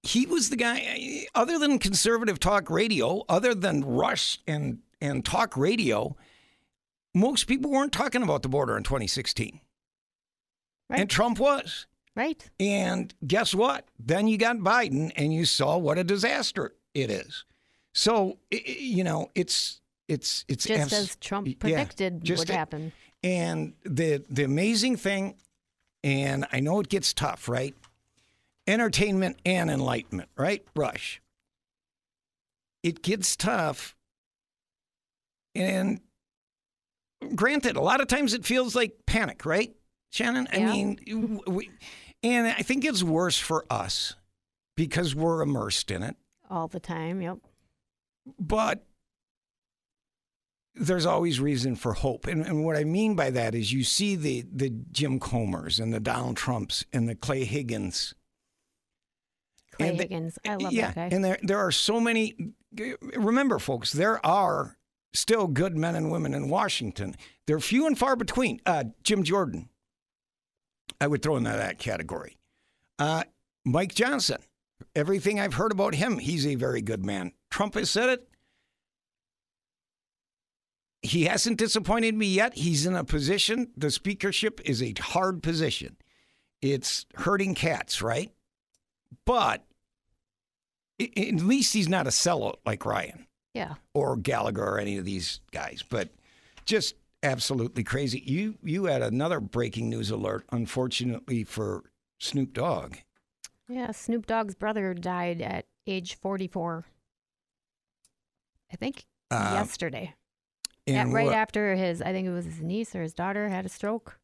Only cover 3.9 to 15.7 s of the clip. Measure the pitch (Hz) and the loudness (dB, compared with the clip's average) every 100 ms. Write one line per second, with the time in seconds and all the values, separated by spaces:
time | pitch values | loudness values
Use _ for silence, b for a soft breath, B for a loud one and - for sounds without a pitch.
3.9 | 123 - - - - - 151 139 117 _ | 2 2 2 -2 -2 -4 -4 -4 -6 _
4.9 | _ 143 131 - - 226 131 156 226 139 | _ -2 -2 0 2 2 2 2 4 2
5.9 | 107 123 - b b b b b _ _ | 2 0 -8 b b b b b _ _
6.9 | _ _ 175 233 277 - 269 294 269 277 | _ _ 4 4 4 2 0 2 2 2
7.9 | - 277 247 208 147 131 139 127 107 - | 0 0 2 2 0 2 0 2 0 0
8.9 | 135 101 - 120 - - - _ _ _ | -2 0 -2 -4 -4 -6 -8 _ _ _
9.9 | _ _ _ _ _ _ _ _ _ _ | _ _ _ _ _ _ _ _ _ _
10.9 | 254 294 - 233 226 269 277 165 - - | 0 2 4 2 4 2 2 -2 -12 -14
11.9 | _ _ - 285 311 - - 196 202 185 | _ _ -4 -4 -4 -12 -2 0 2 0
12.9 | 185 - - 135 190 226 190 247 277 - | -2 -4 -8 0 2 2 2 2 0 -8
13.9 | - 117 175 220 214 226 240 185 240 220 | -12 0 2 4 4 2 2 4 4 4
14.9 | 135 160 - 147 160 165 - 139 | 0 -2 0 0 2 2 2 2